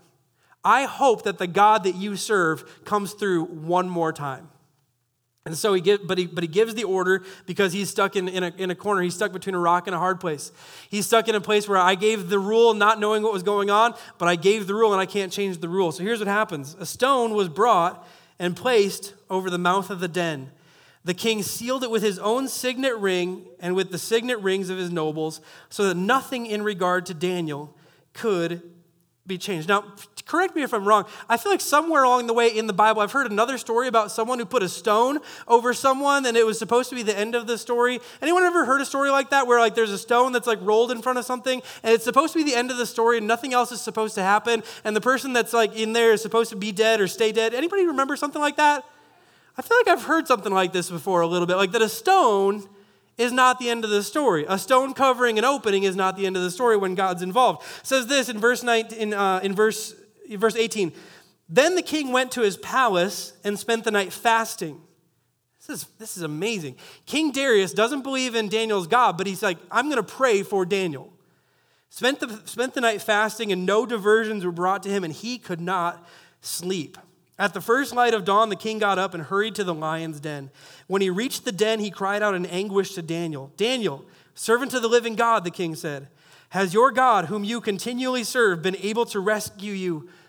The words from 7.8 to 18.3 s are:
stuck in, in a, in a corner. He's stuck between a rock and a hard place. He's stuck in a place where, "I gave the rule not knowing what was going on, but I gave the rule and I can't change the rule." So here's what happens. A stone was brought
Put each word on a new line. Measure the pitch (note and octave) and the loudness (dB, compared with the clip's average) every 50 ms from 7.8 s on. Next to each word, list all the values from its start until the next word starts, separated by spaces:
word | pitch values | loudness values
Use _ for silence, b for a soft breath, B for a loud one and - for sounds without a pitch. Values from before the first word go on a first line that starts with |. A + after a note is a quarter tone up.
| G3+ - | -4 -4
stuck | - - G3+ G3 G3 | -2 0 0 0 0
in, | G3+ F3+ - | -2 -4 -2
in | F3+ F#3 F#3 | -2 -4 -4
a, | F3 E3+ F3+ | -4 -4 -4
in | F#3 F#3 | -6 -6
a | F3+ | -6
corner. | F3+ - G#3 G#3 F#3+ F3+ | -4 -2 -2 0 0 0
He's | F3+ F3 | -2 -2
stuck | F3+ G#3+ G3+ | -2 -4 -4
between | F3+ F#3+ - G3 F#3+ | -4 -6 -8 -6 -4
a | F3+ | 0
rock | F3 E3+ F3 F3 F3 | 2 2 2 2 0
and | G#3 F3+ | -2 -4
a | E3 | -2
hard | E3+ F#3 F#3+ F3+ | 0 0 -2 -2
place. | - F3 D#3 C#3 - - - B B B B B B B | -4 -6 -6 -6 -8 -14 -18 B B B B B B B
He's | B G#3 G3 | B -4 0
stuck | - A#3 A3+ A3 A3+ | 4 4 4 4 4
in | A3 | 0
a | G#3 | 0
place | - - G#3+ G#3 G3+ G#3 | 0 2 2 2 2 2
where, | G3+ F#3 | 2 4
"I | F3+ F3+ G3 | 4 4 4
gave | F3+ G3+ G#3+ A3 G#3+ F#3 E3+ | 4 2 2 2 0 -2 -2
the | G3+ G3+ | 0 0
rule | F#3+ G3+ G#3+ A3+ A#3 A#3 A3 | 0 2 4 6 6 6 6
not | G#3 G#3 G#3 A3 G#3+ | 4 4 4 4 2
knowing | G#3 G#3 A3 G#3+ | 2 0 0 0
what | G#3+ A3 | 0 0
was | G#3 F#3+ F3 | -2 -2 -2
going | G3 G#3 G3+ G3+ G3+ | -2 0 0 2 2
on, | G3+ G#3 A3+ A#3+ A#3 B B B B B | 4 4 4 2 0 B B B B B
but | F3 E3+ | 0 2
I | F3 E3+ | 2 2
gave | D3+ F#3+ G#3 A3 G3+ | 4 2 2 2 0
the | F3+ G3 | -4 0
rule | G#3+ A3+ A3 | 2 4 4
and | G3+ F#3+ | 4 2
I | F#3+ | 0
can't | F#3 F#3+ G3+ G3 F#3 | 0 -2 -4 -4 -4
change | F3+ G3+ G3+ G3 F#3 E3 | -4 -4 -4 -4 -4 -6
the | E3 E3 | -8 -4
rule." | E3+ F#3+ F#3+ E3 | 0 0 0 0
So | D3+ - | 0 -4
here's | F3 G#3 A#3 A3 | -4 -4 -4 -2
what | G#3+ G3 | -2 0
happens. | G3+ G#3 G#3+ - F3 D3 C#3 C3+ D#3+ - | 0 0 0 -2 -4 -8 -10 -10 -14 -14
A | F3+ - | -12 -12
stone | - - A#3+ C4 C#4 B3+ A#3+ A3+ G#3+ | -4 0 2 2 4 2 2 0 0
was | G#3 G3 F3 | 0 -2 -2
brought | D3 D#3+ G#3+ B3 A3 F#3 E3+ F3+ F#3+ - B B B B B B | 0 2 4 4 6 4 4 2 0 -6 B B B B B B